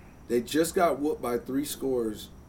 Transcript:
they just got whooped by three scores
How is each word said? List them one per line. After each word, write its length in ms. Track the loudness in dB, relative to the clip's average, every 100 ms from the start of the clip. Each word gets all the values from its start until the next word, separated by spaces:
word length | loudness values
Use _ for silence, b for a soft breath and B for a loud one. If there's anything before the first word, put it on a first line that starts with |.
| B B 0
they 160 | 0
just 320 | 2 2 2
got 240 | 4 4 2
whooped 240 | -2 -2
by 160 | -2 -2
three 260 | -2 -4
scores 640 | -4 -4 -2 0 0 -4 -12 -18